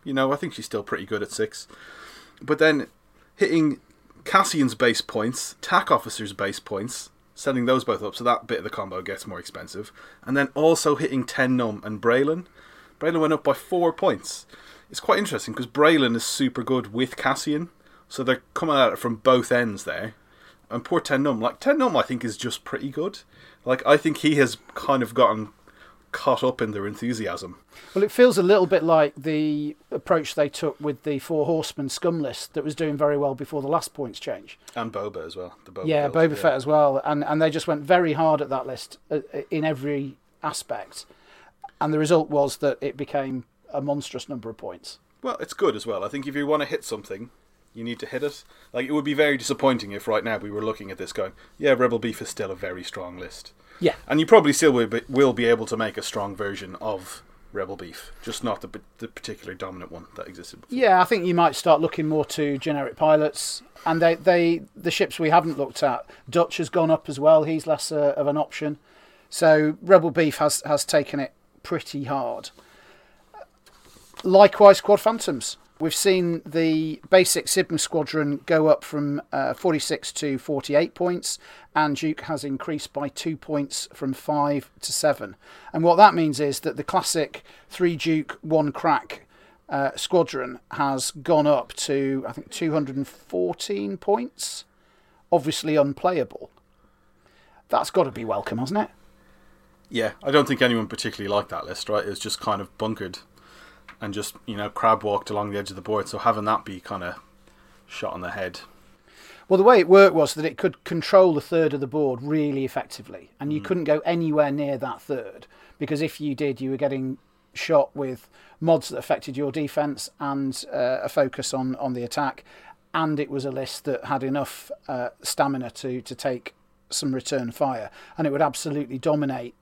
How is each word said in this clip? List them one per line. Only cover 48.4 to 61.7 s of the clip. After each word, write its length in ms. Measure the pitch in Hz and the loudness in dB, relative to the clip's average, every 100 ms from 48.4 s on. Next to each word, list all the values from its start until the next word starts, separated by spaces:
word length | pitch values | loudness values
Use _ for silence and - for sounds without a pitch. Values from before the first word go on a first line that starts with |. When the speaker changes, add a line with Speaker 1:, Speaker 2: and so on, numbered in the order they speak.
| - _ _ | -20 _ _
Speaker 1:
Like, 140 | 123 131 | -6 -2
it 60 | |
would 120 | 151 | -2
be 100 | 143 | 0
very 220 | 143 151 135 | 2 2 2
disappointing 540 | 117 135 135 120 101 | -2 0 2 2 -4
if 160 | 101 - | -8 -2
right 160 | 104 | -2
now 160 | 110 104 | 0 -4
we 140 | 104 | -6
were 100 | 104 | -6
looking 300 | 110 107 98 | -4 -6 -12
at 60 | 95 | -12
this 140 | 92 | -8
going, 200 | - 95 - - - | -6 -8 -10 -20 -2
"Yeah, 160 | 147 123 | 2 4
Rebel 220 | 123 117 | 2 2
Beef 240 | 117 107 | -4 -6
is 60 | 110 | -10
still 240 | - 98 | -8 -8
a 20 | |
very 300 | 92 95 90 | -8 -10 -10
strong 340 | 90 - 90 90 | -12 -12 -12 -12
list." 340 | 87 - - _ _ - | -16 -16 -20 _ _ -2
Speaker 2:
Yeah. 160 | 170 - - | -2 -2 -2
Speaker 1:
And 140 | 147 | 0
you 60 | 156 | 8
probably 260 | 220 147 | 8 8
still 180 | 139 160 | 6 4
will 160 | 123 110 | 4 2
be, 140 | 113 - | -2 0
will 240 | 131 135 | 4 4
be 140 | 113 117 | 4 2
able 200 | 113 110 | 2 0
to 100 | 113 | -4
make 200 | 110 104 | -4 -6
a 40 | |
strong 340 | - 107 101 92 | -8 -6 -8 -6
version 400 | 101 98 95 92 | -8 -8 -12 -8
of 440 | 107 95 92 - - - - | -6 -6 -10 -18 -20 -20 -12
Rebel 220 | 101 92 | -8 -8
Beef, 380 | 101 87 - - - | -10 -14 -16 -20 -14
just 220 | - - | -12 -6
not 160 | 117 98 | -6 -6
the, 200 | - 104 - _ | -8 -16 -20 _
the 100 | 113 | -16
particular 440 | - - 101 - | -14 -14 -14 -14
dominant 380 | 92 95 92 87 | -12 -12 -12 -16
one 160 | 85 - | -16 -18
that 140 | - - | -16 -16
existed 320 | 87 87 - | -16 -20 -20
before. 180 | - 247 | -10 2
Speaker 2:
Yeah, 220 | 233 185 | 6 6
I 40 | |
think 220 | 180 214 180 | 6 2 2
you 80 | |
might 220 | 170 165 - | 4 4 4
start 240 | 170 | 6